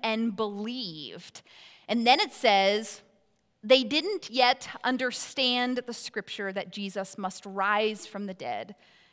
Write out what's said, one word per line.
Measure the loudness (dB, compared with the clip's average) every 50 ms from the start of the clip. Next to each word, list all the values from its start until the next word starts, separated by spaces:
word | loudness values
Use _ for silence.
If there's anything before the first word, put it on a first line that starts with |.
| -2
and | -2 -2 0 0 -2 -2
believed." | -2 -4 -4 -4 -6 -8 -8 -8 -8 -10 -10 -12 -12 -12 -12 -14 -14 -16 -18 -20 -20 -20 _ -20 -20 -20 -20 -20 -20 _
And | -2 -2 2 6
then | 6 6 6
it | 6 0 -2
says, | 2 4 6 6 6 6 6 4 2 -2 -4 -10 -14 -16 _ _ _ _ _ _ _ _ _ _ _ 4
"They | 6 6 6 6
didn't | 4 0 0 0 0 -4 -4 -6 -4
yet | 2 4 6 6 4 2 -2 -10 -14 -4 -2
understand | -2 0 0 0 -2 -2 -4 -8 -6 -2 0 0 2 2 2 0 0 -2 -4 -4
the | -6 -10
scripture | -10 -10 -8 -8 -8 -8 -8 -8 -8 -6 -6 -6
that | -6 -8 -8 -8
Jesus | -8 -8 -6 -4 -6 -6 -6 -8
must | -8 -6 -6 -8 -8 -12
rise | -10 -4 -2 2 2 2 2 2 0 -2 -4 -10
from | -12 -10 -8 -8
the | -8 -8
dead." | -8 -8 -6 -6 -6 -8 -10 -14 -20 _ _ _ _ _ _